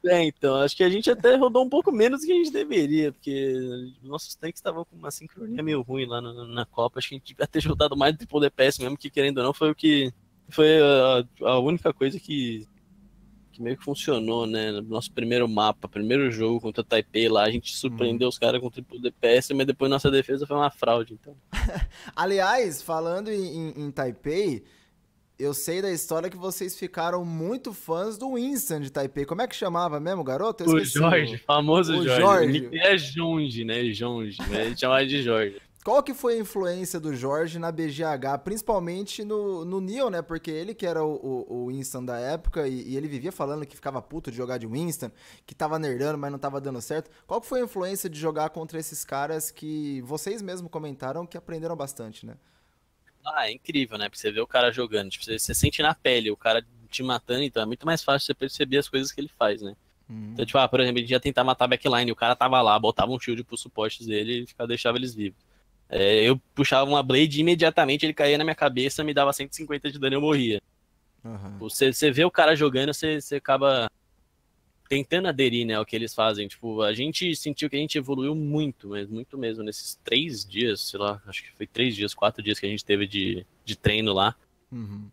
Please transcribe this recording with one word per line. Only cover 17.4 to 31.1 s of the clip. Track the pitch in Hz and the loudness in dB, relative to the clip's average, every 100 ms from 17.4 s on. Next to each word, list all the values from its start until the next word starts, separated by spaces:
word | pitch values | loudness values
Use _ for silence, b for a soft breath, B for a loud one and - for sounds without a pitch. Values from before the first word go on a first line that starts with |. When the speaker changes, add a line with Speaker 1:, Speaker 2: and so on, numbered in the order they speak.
Speaker 1:
a | 107 | 4
gente | 117 - - | 0 -6 -6
surpreendeu | 135 113 120 117 123 | -6 -2 -2 2 0
Speaker 2:
Uhum. | |
Speaker 1:
os | - | 2
caras | 117 123 | 0 0
com | 123 | -4
triple | 127 123 123 | -10 -16 -8
D | 123 | -8
P | _ 117 | _ 6
S, | 123 - | 6 4
mas | 139 135 | 0 0
depois | 127 135 | 0 0
nossa | 139 139 | 2 4
defesa | 135 131 135 143 | 2 2 -4 -2
foi | 143 | 0
uma | 143 | 0
fraude, | - 117 117 113 | 0 2 2 0
então. | 113 143 139 _ | -12 -20 -20 _
Speaker 2:
<laughs> | - 220 190 - - - | -2 -2 -2 -6 -6 -12
Aliás, | - 180 196 190 254 214 139 | -4 0 2 2 2 0 -4
falando | - 160 165 180 214 | -4 -4 -2 -4 -4
em, | 208 185 160 | -6 -6 -6
em, | 160 147 147 | -8 -8 -8
em | |
Taipei, | 139 131 110 143 165 208 113 b b b b _ _ _ _ | -4 -6 -6 -4 -2 0 -2 b b b b _ _ _ _
eu | 139 | -4
sei | 139 - 175 | -4 -4 -2
da | 196 | -2
história | 170 - 165 180 | -4 -2 -4 -4
que | 180 | -6
vocês | 185 180 185 - | -8 -6 -8 -8
ficaram | 180 180 170 180 | -8 -4 -2 -2
muito | 175 165 165 254 262 | -4 -4 -4 -6 -8
fãs | 196 - 165 208 208 | -12 -6 -4 -4 -6
do | 262 254 | -6 -4
Winston | 254 277 - 156 | -2 -4 -4 -4
de | 139 | -4
Taipei. | 147 135 143 143 | -4 -4 -4 -6
Como | 170 | -4
é | 247 | -4
que | |
chamava | - 190 170 175 147 | -4 -4 -2 -2 -2
mesmo, | 160 190 | -4 -4
garoto? | 135 131 214 220 | -4 -2 -2 0
Eu | 165 | 2
Speaker 1:
O | 160 | 2
Speaker 2:
esqueci | 143 151 | 2 2
Speaker 1:
Jorge, | 165 | 6